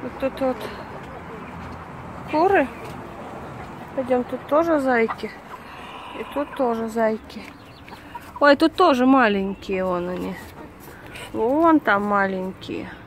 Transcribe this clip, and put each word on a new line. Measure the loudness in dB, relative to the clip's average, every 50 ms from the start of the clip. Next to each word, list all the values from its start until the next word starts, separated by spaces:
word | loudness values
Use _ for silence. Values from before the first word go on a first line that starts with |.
| -10
Вот | -10 -8 -4
тут | -4 -4 -2 0
вот | -2 -2 -2 -2 -6 -10 -10 -12 -14 -14 -14 -14 -14 -14 -14 -14 -14 -14 -14 -14 -14 -14 -14 -12 -12 -12 -12 -14 -14 -14 -14 -14 -14 -14 -14 -14 -10 -4
куры. | 0 2 4 6 6 4 4 2 -2 -12 -12 -12 -12 -12 -14 -14 -14 -14 -14 -14 -12 -12 -14 -14 -14 -14 -14 -14 -14 -14 -14 -8 -6
Пойдём, | -6 0 2 2 2 2
тут | -2 -6 -10 -4 2
тоже | 2 4 4 4 2 2
зайки. | 4 4 4 4 4 2 0 -6 -8 -10 -10 -12 -16 -16 -16 -16 -16 -16 -16 -16 -16 -16 -14 -14 -16 -14 -10 -10
И | -10 -6 -4
тут | -4 -4 -4 -2
тоже | 0 0 0 0 0 -2 -4
зайки. | 0 2 2 2 2 0 -6 -12 -14 -14 -14 -14 -18 -20 -20 -20 -20 -20 -18 -18 -18 -18 -18 -16 -16 -16 -16 -14 -2 4
Ой, | 6 6 8
тут | 8 6 2 6
тоже | 6 6 6 6 6 6 6
маленькие | 8 8 6 6 4 2 0 -2 -4 -8 -6 -4 -2 -2 0
вон | 0 0 -2 -2 -4
они. | -4 -4 -6 -6 -8 -8 -12 -16 -16 -16 -16 -16 -18 -18 -18 -18 -18 -18 -18 -16 -14 -14 -14 -8
Вон | -2 0 2 2 4 6 6 8 6 6
там | 6 4 2 4 4
маленькие. | 2 2 2 2 2 0 -2 -4 -6 -8 -10 -10 -8 -8 -8 -8 -10 -12 -16 -18